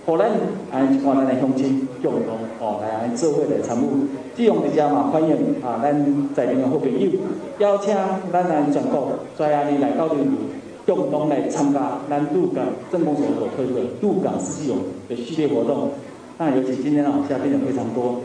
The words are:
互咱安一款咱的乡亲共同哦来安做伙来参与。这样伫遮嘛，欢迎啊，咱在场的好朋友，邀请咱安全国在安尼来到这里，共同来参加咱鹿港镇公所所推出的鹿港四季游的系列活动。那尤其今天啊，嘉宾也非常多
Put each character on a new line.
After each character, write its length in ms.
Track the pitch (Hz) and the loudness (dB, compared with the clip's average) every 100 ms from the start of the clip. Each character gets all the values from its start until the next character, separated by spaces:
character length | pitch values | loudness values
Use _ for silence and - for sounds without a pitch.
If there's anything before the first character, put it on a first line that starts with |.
互 140 | - 165 | 0 2
咱 100 | 220 196 - - - | 2 2 -2 -6 -6
安 200 | 131 135 | 0 2
一 60 | 135 | 4
款 180 | 139 135 | 4 2
咱 80 | |
的 160 | 131 123 | 2 2
乡 160 | 135 127 | 2 2
亲 300 | 139 135 131 - | 2 0 -2 -4
共 80 | 156 | -2
同 260 | 120 113 110 226 - | -2 -2 -6 -8 -6
哦 220 | 113 101 | -4 -2
来 80 | 107 110 | -4 -2
安 180 | 120 120 | -2 0
做 160 | 165 | 0
伙 100 | 151 143 | 2 0
来 140 | 135 | 0
参 160 | - 117 | -2 0
与。 40 | - 135 - - - - | 0 0 -2 -4 -10 2
这 80 | |
样 120 | 233 170 | 2 4
伫 180 | 143 | 2
遮 140 | 151 147 | 2 2
嘛， 220 | 143 143 | 2 2
欢 100 | 160 | 2
迎 80 | 156 143 131 - | 2 2 2 0
啊， 160 | 127 113 | -2 0
咱 140 | 143 143 143 143 139 | 2 2 2 2 0
在 120 | - 123 | 0 0
场 140 | 131 | 2
的 80 | 131 | 2
好 100 | 147 | 0
朋 120 | 131 - | 0 2
友， 100 | 190 - - - - - | 2 0 -2 -6 -8 0
邀 200 | 202 196 | 2 2
请 160 | 208 202 190 190 180 | 2 0 0 -2 0
咱 120 | 175 | 0
安 280 | 180 151 143 | 2 2 2
全 100 | 139 | 2
国 300 | 123 160 120 - - - | 2 0 0 -4 -8 -2
在 160 | 151 147 | 2 2
安 160 | 147 | 2
尼 60 | 143 | 2
来 140 | 143 | 2
到 160 | 147 160 | 2 0
这 80 | 151 | 2
里， 60 | 135 - - - - - | 2 0 -4 -8 -14 -4
共 240 | - 185 - | 0 2 0
同 200 | 147 151 | 0 0
来 200 | 131 - | 0 0
参 240 | - 143 | 0 2
加 260 | 143 123 - 151 | 2 0 -4 -2
咱 180 | 147 147 | -2 2
鹿 140 | 180 143 | 2 2
港 160 | 127 123 - - | 0 -2 -4 -4
镇 140 | 180 | 0
公 100 | 151 | 2
所 100 | 143 127 - | 2 0 0
所 100 | 104 - | -2 -2
推 120 | 123 | -2
出 60 | |
的 80 | 123 98 - | 0 -2 0
鹿 140 | 208 | 0
港 200 | 190 - - | 2 0 -2
四 240 | - - | -6 -4
季 40 | 147 | -2
游 40 | 90 92 - - | -2 -4 -8 -10
的 60 | |
系 220 | 117 117 160 | -8 -4 0
列 100 | 143 | 2
活 160 | 120 | 2
动。 280 | 113 131 - - - - - - | 0 0 -2 -6 -12 -16 -18 -4
那 180 | 156 131 | 0 2
尤 60 | |
其 100 | 131 127 | 0 -2
今 80 | 143 | 0
天 120 | 147 | 2
啊， 160 | 139 143 139 | 2 0 0
嘉 100 | 131 | -2
宾 140 | 143 | 0
也 60 | 139 | 0
非 140 | 131 | 0
常 120 | 127 117 | -2 -2
多 260 | 120 123 123 | -2 -2 -2